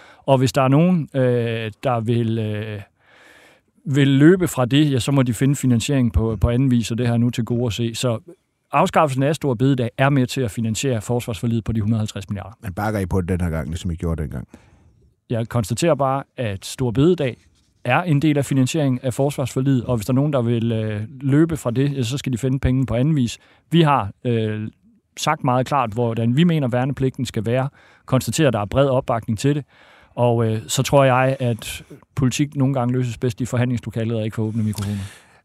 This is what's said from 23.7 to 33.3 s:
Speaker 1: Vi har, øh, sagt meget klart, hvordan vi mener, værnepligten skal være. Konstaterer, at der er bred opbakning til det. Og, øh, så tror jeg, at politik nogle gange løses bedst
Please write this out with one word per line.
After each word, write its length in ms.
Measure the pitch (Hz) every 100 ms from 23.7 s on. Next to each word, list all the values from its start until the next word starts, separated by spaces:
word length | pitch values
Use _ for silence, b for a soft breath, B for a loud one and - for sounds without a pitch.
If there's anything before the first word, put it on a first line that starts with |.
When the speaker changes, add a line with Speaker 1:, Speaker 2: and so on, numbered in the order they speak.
Speaker 1:
Vi 100 | 165
har, 300 | 151 135 101 - 127
øh, 420 | 117 110 107 107 - _ _ _ -
sagt 260 | - 156
meget 240 | 135 127 127
klart, 220 | 143 117
hvordan 420 | 107 120 113 117 127
vi 80 |
mener, 240 | 175 160 127
værnepligten 580 | 123 135 131 131 - 123
skal 200 | 113 107
være. 240 | 123 131 - b b -
Konstaterer, 420 | 131 117 113 147
at 60 |
der 60 | 113
er 60 | 104
bred 220 | 131 139
opbakning 520 | 131 - 117 117 110
til 160 | 139 147
det. 100 | - b b b b -
Og, 300 | 120 117 113
øh, 140 | 110 76
så 160 | -
tror 200 | 127 143
jeg, 340 | 135 127 131 135
at 440 | 123 113 - - - 143 _ -
politik 400 | 127 - 147 147
nogle 180 | 135
gange 200 | 135 120
løses 240 | 127 123 110
bedst 240 | -